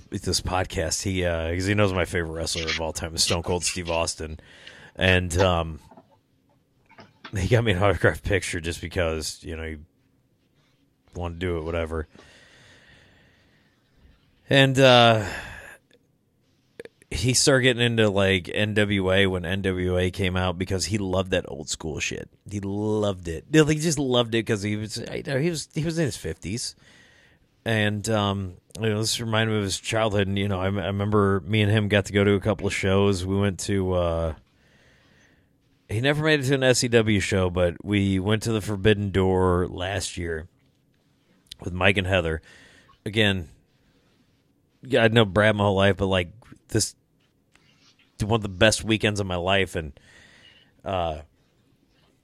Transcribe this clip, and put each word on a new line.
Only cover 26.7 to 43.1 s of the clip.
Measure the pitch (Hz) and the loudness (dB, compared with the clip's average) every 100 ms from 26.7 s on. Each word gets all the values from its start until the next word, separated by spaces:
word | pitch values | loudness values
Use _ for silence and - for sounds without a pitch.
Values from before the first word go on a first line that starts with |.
| - _ - - _ _ _ _ _ - | -12 _ -20 -20 _ _ _ _ _ -4
And, | 110 104 104 101 | 0 0 -2 -2
um, | 110 101 98 95 90 _ - | 0 0 -2 -6 -12 _ -6
you | 110 | -4
know, | 104 | -2
this | 110 - | -2 -4
reminded | 117 110 110 | -2 0 0
me | 110 | 0
of | 98 | -2
his | 87 | -4
childhood. | - 113 110 101 98 | -4 -2 0 0 0
And, | 98 | 0
you | 101 | -2
know, | 95 | -2
I, | 92 | -2
I | 101 87 | -2 -4
remember | 98 101 104 98 98 82 | -2 0 2 4 2 0
me | 110 | 2
and | 104 | 4
him | 110 104 | 2 2
got | 101 - | 2 2
to | |
go | 98 | 2
to | 101 101 | 4 4
a | |
couple | 107 95 101 | 2 -2 -2
of | |
shows. | - 98 98 101 98 92 | -2 0 4 4 2 0
We | 98 | 0
went | 101 90 | 0 -2
to, | - 101 92 | -4 -2 0
uh, | 90 87 82 82 78 _ _ _ _ _ _ _ _ _ _ _ _ _ _ - | 0 0 0 -4 -6 _ _ _ _ _ _ _ _ _ _ _ _ _ _ -8
he | 107 | -2
never | 131 147 | 0 0
made | 156 151 | 2 2
it | |
to | 131 | 2
an | 139 | 2
S | 131 123 | 4 4
C | 127 | 4
W | 117 110 104 | 4 4 2
show, | - 98 92 | 2 0 0
but | 87 90 82 | 2 0 0
we | - 104 98 95 | -2 2 2 2
went | 92 110 | 0 -2
to | 117 | 0
the | 110 | -4
Forbidden | 101 101 98 104 101 | -2 0 2 4 2
Door | 95 95 92 92 87 90 | 2 2 4 4 2 0
last | 90 90 101 - - | -4 -6 -6 -6 -8
year | 85 80 80 _ _ _ _ _ _ _ _ _ - - | -6 -8 -10 _ _ _ _ _ _ _ _ _ -20 -14
with | - | -10
Mike | 90 92 101 | -2 0 0
and | 90 | 0
Heather. | 95 80 80 - - - - _ _ | 0 0 -4 -8 -20 -20 -20 _ _
Again, | - | -6